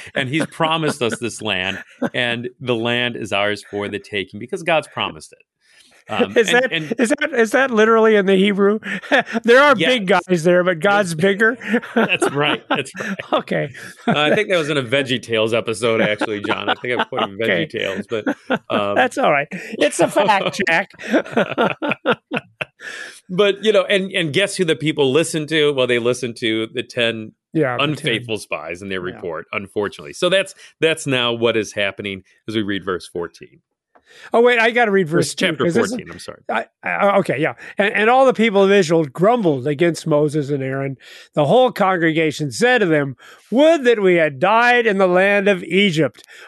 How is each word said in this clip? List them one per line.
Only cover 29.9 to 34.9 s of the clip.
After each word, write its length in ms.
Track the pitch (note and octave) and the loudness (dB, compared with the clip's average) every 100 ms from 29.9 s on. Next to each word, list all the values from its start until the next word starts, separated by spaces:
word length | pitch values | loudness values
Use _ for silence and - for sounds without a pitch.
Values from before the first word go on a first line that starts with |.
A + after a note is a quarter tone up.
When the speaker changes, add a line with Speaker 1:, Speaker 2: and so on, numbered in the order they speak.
| - D2+ | -6 -14
Speaker 1:
So 160 | - F3+ | -4 0
that's, 260 | F#3+ F#3+ - - _ | 0 -2 -10 -20 _
that's 260 | D#3+ D#3 - | -2 -2 -2
now 280 | C3 A#2+ | -2 0
what 220 | A#2 A#2 A2+ | 0 0 0
is 180 | G2+ | -2
happening 500 | - G2+ - G2+ F#2+ - _ - | -2 -4 -4 -8 -10 -14 _ -8
as 80 | A2 | -4
we 80 | |
read 200 | G2+ G2 | -4 -4
verse 240 | F2+ F2 - | -4 -6 -6
fourteen. 540 | F2+ E2+ - - _ _ _ _ _ _ - - | -10 -10 -12 -20 _ _ _ _ _ _ -20 -2
Speaker 2:
Oh, 80 | A#3 | 2
wait, 160 | A#3+ A#3+ | 4 4
I 140 | A3+ | 2
gotta 180 | A#3+ | 2
read 180 | A#3 | 2